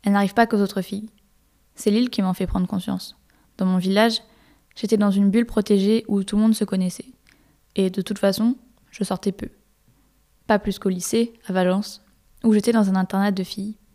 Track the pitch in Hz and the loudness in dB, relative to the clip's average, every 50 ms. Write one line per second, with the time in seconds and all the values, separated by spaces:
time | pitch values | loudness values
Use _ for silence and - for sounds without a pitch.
0 | - 202 202 202 202 190 - 240 233 226 226 202 202 190 - 190 180 - 202 202 | 2 2 2 2 2 2 4 2 2 4 4 0 0 0 -2 -6 -6 -6 -8 -10
1 | 214 220 _ _ _ _ _ _ _ _ _ _ _ _ _ - - 214 208 226 | -10 -12 _ _ _ _ _ _ _ _ _ _ _ _ _ -4 -2 0 2 2
2 | 254 247 - - 196 185 185 - 190 175 - 185 180 - 214 185 - - 190 185 | 0 0 0 -2 0 -2 0 -2 -4 -4 -2 -4 -2 -2 -4 -6 -4 -4 -6 -6
3 | - - _ _ _ _ _ _ _ _ _ - 185 185 185 185 175 190 190 202 | -8 -12 _ _ _ _ _ _ _ _ _ -2 0 0 0 0 0 2 2 4
4 | 220 233 226 - - _ _ _ _ _ _ _ _ _ _ - - 208 226 202 | 4 2 2 -2 -8 _ _ _ _ _ _ _ _ _ _ -8 0 0 2 2
5 | 208 202 190 196 202 196 190 233 240 240 - 214 202 - 208 196 190 202 220 226 | 2 2 2 4 2 4 4 2 0 2 -2 -2 2 2 2 4 4 2 2 2
6 | - - 208 196 190 196 208 208 220 220 220 - 214 - 196 185 180 180 - - | 0 0 -2 -2 -2 0 0 2 4 2 2 2 -2 -2 -2 -2 -2 -2 -4 -8
7 | - - - _ _ _ _ _ _ _ _ _ _ _ _ - 190 185 185 196 | -18 -20 -20 _ _ _ _ _ _ _ _ _ _ _ _ -2 0 0 0 -4
8 | 180 - 202 - - 196 190 - 220 240 262 - _ _ _ _ _ _ - - | -4 -4 -4 0 0 0 2 2 0 0 0 -2 _ _ _ _ _ _ -8 -8
9 | 208 - 190 185 - 196 190 - 214 - - _ _ _ _ _ _ _ _ _ | -6 -4 -4 -4 -4 -4 -4 -4 -12 -14 -14 _ _ _ _ _ _ _ _ _
10 | _ _ _ _ _ _ _ _ _ - 208 202 - 208 185 - - 196 185 180 | _ _ _ _ _ _ _ _ _ 0 0 0 0 -4 -6 -4 -4 -4 -4 -4
11 | 175 - - 226 233 233 - _ _ - 180 185 180 180 185 202 208 - - - | -6 -2 0 0 0 -2 -4 _ _ -4 -2 0 2 2 0 0 -4 -6 -14 -20
12 | _ _ _ _ _ _ _ _ - 226 214 214 202 233 226 226 208 190 190 190 | _ _ _ _ _ _ _ _ 2 2 2 4 2 2 2 2 2 2 2 0
13 | 185 - - 190 196 208 196 190 185 - - 202 196 208 214 _ _ _ | 0 0 0 0 0 0 -2 -2 -6 -8 -8 -10 -10 -10 -12 _ _ _